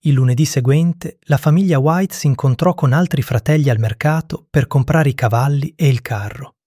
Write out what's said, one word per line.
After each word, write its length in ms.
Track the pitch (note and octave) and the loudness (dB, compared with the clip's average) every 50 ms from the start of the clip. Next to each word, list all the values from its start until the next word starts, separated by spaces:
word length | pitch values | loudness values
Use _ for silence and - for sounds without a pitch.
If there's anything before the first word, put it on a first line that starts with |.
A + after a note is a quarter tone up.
Il 120 | _ D#3 C#3+ | _ 0 2
lunedì 320 | C3 C3 B2+ B2 A#2+ D#3 | 2 2 2 2 0 0
seguente 720 | C#3+ - C#3 B2 B2 C#3 D3+ E3 E3+ E3 - - D#3+ - _ _ | 0 0 -2 0 2 2 2 2 0 -2 -4 -8 -16 -16 _ _
la 160 | _ D3 C#3 | _ -2 0
famiglia 400 | - D#3 D3+ E3+ G3 F#3+ E3+ C#3 | 2 2 2 2 2 2 2 2
White 360 | C3 D3+ D#3+ F3+ F#3+ F#3 - | 2 2 0 0 -2 -4 -4
si 120 | - - | -2 0
incontrò 480 | D3+ C3+ - - C3+ B2+ - - F3+ E3+ | 0 0 2 0 0 0 2 0 -2 0
con 180 | - - C3+ B2 | 0 0 2 2
altri 300 | D3+ F3+ F3 - C#3 B2 | 2 2 0 0 -2 -2
fratelli 480 | - B2+ A2+ - - D3+ D#3 D3 C#3 | -2 -2 -4 0 0 0 2 2 2
al 80 | B2 A2 | 0 0
mercato 680 | A2 A2 G#2+ - - D3+ D#3 D#3+ D#3+ - - - _ _ | 0 -2 -4 -2 -2 -2 -2 -2 -4 -6 -12 -12 _ _
per 160 | _ D3 C3 | _ -2 -2
comprare 420 | - - C#3+ B2+ - D3 D#3+ D#3 C#3+ | 0 0 0 0 2 2 2 2 0
i 60 | B2+ | 0
cavalli 580 | - - A#2 G2+ A#2 B2+ C#3 C#3+ C#3+ C3+ - - | 0 -2 0 0 0 0 0 0 -2 -2 -4 -4
e 120 | _ E3+ C#3+ | _ 0 0
il 140 | B2+ A#2+ - | 0 0 -2
carro. 540 | - A2+ G#2 G2+ G#2 G#2 A#2+ C#3 - _ _ _ | -6 -8 -6 -8 -8 -10 -14 -16 -18 _ _ _